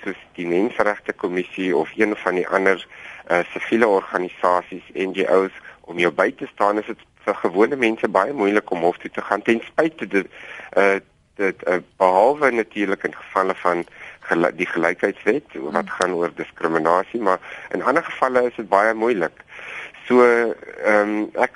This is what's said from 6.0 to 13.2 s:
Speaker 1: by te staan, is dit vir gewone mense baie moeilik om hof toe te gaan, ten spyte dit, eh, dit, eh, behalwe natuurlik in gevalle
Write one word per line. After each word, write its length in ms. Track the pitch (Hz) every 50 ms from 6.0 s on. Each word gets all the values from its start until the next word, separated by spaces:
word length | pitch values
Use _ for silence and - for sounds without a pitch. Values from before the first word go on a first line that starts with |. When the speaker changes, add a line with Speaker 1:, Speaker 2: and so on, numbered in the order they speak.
| 87 87
Speaker 1:
by 200 | 76 - 92 120
te 160 | - - - - -
staan, 260 | - 107 101 104 107
is 60 | 104
dit 120 | - 107 - - _ _ _ -
vir 120 | 104 98
gewone 400 | - - 104 82 95 110 131 143
mense 320 | 135 123 110 110 113 - 110
baie 260 | 98 98 98 127 143
moeilik 380 | 139 101 101 104 104 - -
om 80 | 95 87
hof 180 | 80 87 87 -
toe 140 | - -
te 100 | - -
gaan, 200 | 101 - 101 101
ten 200 | - - 113 117 -
spyte 420 | - - - 156 165 - - 117 98
dit, 200 | 104 98 92 - - - - - - - - -
eh, 280 | - 98 98 98 98 95 - _ _ _ _ _ _
dit, 280 | - 101 92 90 - -
eh, 140 | 85 90 87 - _ _ -
behalwe 540 | 98 92 92 95 104 127 147 151 147 131
natuurlik 520 | 120 113 107 - - 104 101 95 98 - -
in 100 | - -
gevalle 400 | -